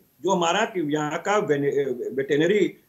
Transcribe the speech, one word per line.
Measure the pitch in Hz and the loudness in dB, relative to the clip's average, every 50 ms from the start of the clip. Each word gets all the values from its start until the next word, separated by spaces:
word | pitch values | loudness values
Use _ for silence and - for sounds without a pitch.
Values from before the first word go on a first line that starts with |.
| _ _ _ - 135 | _ _ _ -6 -2
जो | 190 | 0
हमारा | 190 175 170 165 180 208 226 | 0 2 2 2 2 2 0
कि | 220 190 180 156 143 147 | 0 -2 -4 -2 -2 -2
यहाँ | 151 151 147 160 170 | -2 -2 -4 -4 -4
का | - 196 208 | -2 0 0
वेने-, | 214 170 147 147 143 143 139 123 143 139 127 120 120 101 104 120 | 0 2 0 0 0 0 0 0 0 -2 -2 -4 -6 -6 -6 -4
वेटेनरी, | 135 135 - 147 147 160 180 214 208 170 - - - _ | -4 -2 0 2 2 4 4 4 2 2 0 -2 -8 _